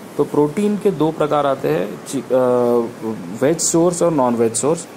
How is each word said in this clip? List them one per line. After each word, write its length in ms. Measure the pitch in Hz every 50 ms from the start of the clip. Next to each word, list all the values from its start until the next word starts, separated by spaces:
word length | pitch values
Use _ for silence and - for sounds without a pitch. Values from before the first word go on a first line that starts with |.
| - - - -
तो 60 | 147
protein 540 | 147 - 147 147 147 147 202 208 208 208 185
के 140 | - 202
दो 200 | 180 143 151 160
प्रकार 340 | 160 - 156 143 151 147 139
आते 220 | 139 135 - - 143
हैं, 380 | 151 170 180 208 - - - -
चि-, 240 | - 131 - -
अ, 40 | 127 131 127 123 123 123 123 120 120 120 117 113 117 - 113 110 110 101 92 85 98 113
वेज 160 | 127 143 170 165
source 460 | - - - 170 165 180 175 170 170
और 100 | 170 165
नॉन 220 | 143 127 123 120
वेज 180 | 113 117 113 113
source। 340 | - - 139 170 170 - - -